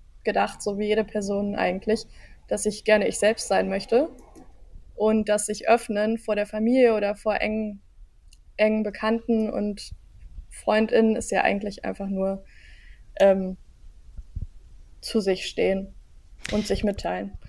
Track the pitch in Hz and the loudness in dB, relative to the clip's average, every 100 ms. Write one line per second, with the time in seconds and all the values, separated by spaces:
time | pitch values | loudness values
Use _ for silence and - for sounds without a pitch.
0 | - - - 202 208 - - 202 208 214 | -20 -6 -2 0 0 -2 -6 -2 0 0
1 | 214 214 196 202 202 202 180 190 - 226 | 0 -4 -2 -2 -2 0 -2 -2 -2 -2
2 | - - - - - 208 214 208 - 214 | -4 -18 -20 -20 -6 -4 -2 -4 2 4
3 | 190 185 202 226 - 190 190 190 - 226 | 4 2 0 0 0 0 0 -2 2 2
4 | 330 - - - - - - - - - | 2 -4 -20 -20 -20 -20 -20 -20 -20 -2
5 | 214 220 214 208 208 214 - 240 - 202 | 2 2 2 0 0 -4 4 4 4 -2
6 | 214 226 - 208 208 214 220 254 247 220 | 0 -2 -2 -2 -2 -2 2 6 6 4
7 | 202 208 220 208 214 214 214 202 - - | 0 -2 -2 -2 -2 -4 -6 -10 -18 -20
8 | - - - - - - 214 214 214 196 | -20 -20 -20 -20 -20 0 2 2 -2 -4
9 | 220 226 226 226 214 - 208 202 - - | -2 -2 0 0 0 -2 -4 -6 -12 -18
10 | - - - - - - - 214 220 226 | -20 -20 -18 -16 -16 -8 0 2 4 4
11 | 226 220 - 190 - 202 208 202 202 190 | 4 2 0 2 2 0 -4 -8 -8 -6
12 | 196 190 190 196 - - - - - - | -4 -2 -2 -4 -10 -20 -20 -20 -20 -20
13 | - - 196 190 185 185 - - - - | -20 4 4 6 0 -8 -14 -20 -20 -20
14 | - - - - - - - - - - | -18 -18 -12 -10 -10 -12 -20 -20 -20 -18
15 | - 226 196 185 - - 185 196 196 - | -2 0 0 -2 -2 -2 0 0 -4 -14
16 | - - - - - 214 208 202 208 196 | -20 -20 -20 -16 -4 -2 0 0 0 -2
17 | 170 185 196 - | -4 -4 -6 -12